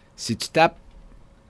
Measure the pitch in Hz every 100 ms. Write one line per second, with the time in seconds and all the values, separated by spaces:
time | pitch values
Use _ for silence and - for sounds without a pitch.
0 | - - - 113 - 160 165 - - -
1 | - - - - -